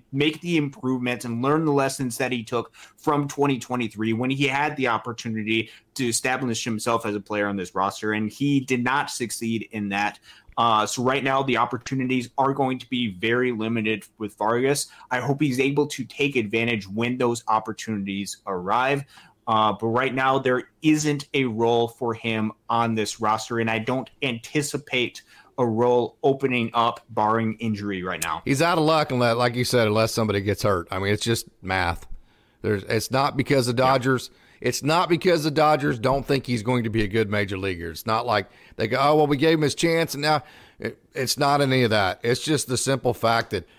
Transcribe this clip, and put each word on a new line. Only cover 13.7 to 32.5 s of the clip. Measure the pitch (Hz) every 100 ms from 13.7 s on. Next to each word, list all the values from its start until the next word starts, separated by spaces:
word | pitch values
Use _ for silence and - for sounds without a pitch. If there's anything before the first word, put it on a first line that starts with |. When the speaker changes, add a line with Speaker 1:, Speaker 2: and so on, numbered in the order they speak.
| 117 107 110 - -
Speaker 1:
with | 107 -
Vargas. | 107 120 135 143 - - -
I | 127
hope | 120 139
he's | 151 127
able | 135 143 143
to | -
take | 117 - 143 135
advantage | 104 113 117 113 98
when | 104 120 127
those | 120 117 -
opportunities | 110 110 104 - 104 98 98 98 - -
arrive. | 95 90 113 131 143 139 - - _ -
Uh, | 110 110
but | 98 113
right | 117 131
now, | 127 131 135
there | 127 127 - _
isn't | 156 151 151 143 -
a | 143
role | 127 110 117 117 117
for | - 120
him | 110 117 110 107 - -
on | 117 117
this | 110 104 -
roster, | 110 110 - 117
and | 113
I | 113
don't | 110 131 123 _
anticipate | 139 117 - 151 143 139 - 127 120 - - - - -
a | 123
role | 110 123 123 120 -
opening | 143 135 135 123 117
up | 120 117 - -
barring | 113 107 113 113
injury | 110 113 101 101 95
right | 90 85
now. | 82 80
Speaker 2:
He's | - 135
out | 165 175
of |
luck, | 151 160 151
unless, | 127 120 117
like | 123
you | 120
said, | 120 123 110
unless | 107 110
somebody | - 110 101
gets | 98 98
hurt. | 107 92 82
I | 92
mean, | 98
it's | 104
just | - 113 - _
math. | 92 95 87 85 - - - _ _